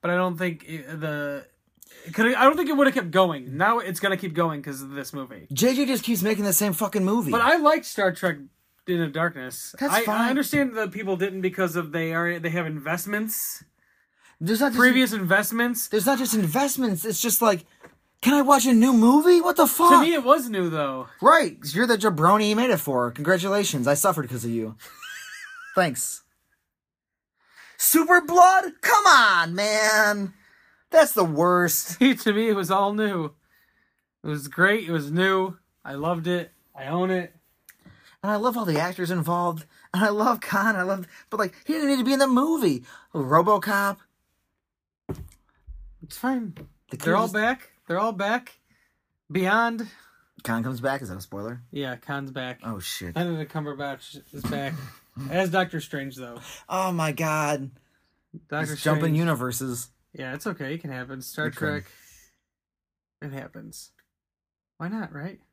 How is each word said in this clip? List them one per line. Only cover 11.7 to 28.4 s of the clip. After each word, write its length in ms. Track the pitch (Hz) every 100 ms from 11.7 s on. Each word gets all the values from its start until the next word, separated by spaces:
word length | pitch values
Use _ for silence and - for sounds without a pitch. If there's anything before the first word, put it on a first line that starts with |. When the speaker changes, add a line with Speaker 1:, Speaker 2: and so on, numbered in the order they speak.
| 165
Speaker 1:
of 160 | 160
they 200 | 165 165
are, 260 | 165 170 175
they 100 | 165
have 160 | 165 160
investments. 960 | 151 139 175 190 208 220 - - - - _ _ _ _ _ _ _
Speaker 2:
There's 180 | 165 214
not 120 | 277
just 60 | 240
Speaker 1:
Previous 320 | 247 254 254
investments. 760 | 208 185 196 202 226 240 240 -
Speaker 2:
There's 180 | 214 202
not 120 | 269
just 140 | 254
investments. 680 | 220 175 156 277 262 254 180
It's 160 | 220 196
just 200 | 233 -
like, 240 | 226 190 - _ - _ _ _
can 100 | -
I 60 | 285
watch 220 | 269 277 233
a 60 |
new 220 | 233 247
movie? 460 | 240 226 277 330 349
What 140 | 349 349
the 100 | -
fuck? 240 | - 349
Speaker 1:
To 100 | 349
me, 140 | 311
it 100 | 330
was 240 | 247 311 247
new, 220 | 202 175
though. 380 | 160 143 131 123 -
Speaker 2:
Right. 400 | 220 330 226 -
'Cause 140 | 147 156
you're 100 | 240
the 120 | 226
jabroni 500 | 214 160 165 208 208
you 80 | 214
made 140 | 254
it 80 | 185
for. 300 | - 131 120
Congratulations. 720 | 120 151 185 190 202 202 147 123
I 60 |
suffered 340 | 143 196 165 127
'cause 160 | 123
of 60 | 117
you. 260 | 117 110 110 - - - -
<laughs> 500 | - - - - - -
Thanks. 460 | 175 123 - - _ _ _ _ _ _ _ _ _ _ _ _ _ - - -
Super 380 | - 320 320 349
Blood? 520 | 302 349